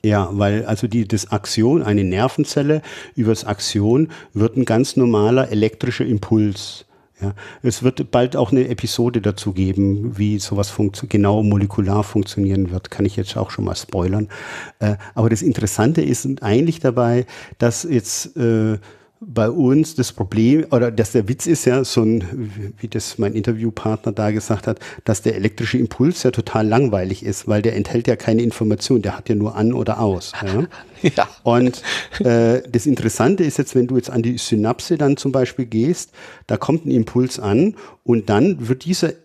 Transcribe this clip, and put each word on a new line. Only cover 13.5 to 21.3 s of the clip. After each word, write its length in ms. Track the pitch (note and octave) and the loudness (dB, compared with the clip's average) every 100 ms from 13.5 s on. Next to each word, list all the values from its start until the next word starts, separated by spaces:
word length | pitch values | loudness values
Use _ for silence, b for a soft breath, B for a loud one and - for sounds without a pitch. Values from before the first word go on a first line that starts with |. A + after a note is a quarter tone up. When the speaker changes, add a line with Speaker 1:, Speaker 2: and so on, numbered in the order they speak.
Speaker 1:
schon 140 | - | -4
mal 120 | G2 F2 | -6 -6
spoilern. 520 | - F#2+ F2+ G2+ G#2 B B B B - | -6 -2 0 0 -4 B B B B -4
Äh, 160 | G#2 G2+ B | -2 -2 B
aber 160 | - A2+ | 0 2
das 100 | A2 | 2
Interessante 600 | - A#2+ A2 - A2+ E3 | 0 0 -2 2 2 2
ist 240 | D3 A#2+ C3+ C3+ | 2 0 -2 -4
eigentlich 380 | A2 A2+ E3 D#3+ | 2 2 2 0
dabei, 440 | C3+ A#2+ A#2+ A#2+ A#2+ B B - | 0 2 2 2 0 B B -2
dass 260 | A#2 - E3+ | -2 0 -2
jetzt, 480 | C3 - - - - | -2 -2 -8 -8 -2
äh, 420 | A#2 A2+ A2 G#2+ B B B _ G#3+ | 2 2 2 -2 B B B _ -6
bei 220 | A#2 A2 | 0 0
uns 440 | D3+ B2+ C#3 D#3+ | 2 4 4 2
das 180 | - - | -2 -4
Problem, 540 | - G2 G#2+ A2+ D3 D#3 | -4 -2 2 4 4 4
oder 200 | B2 A#2+ | 2 2
dass 220 | A2 B2 | 2 2
der 160 | B2 | 2
Witz 180 | G2 | 0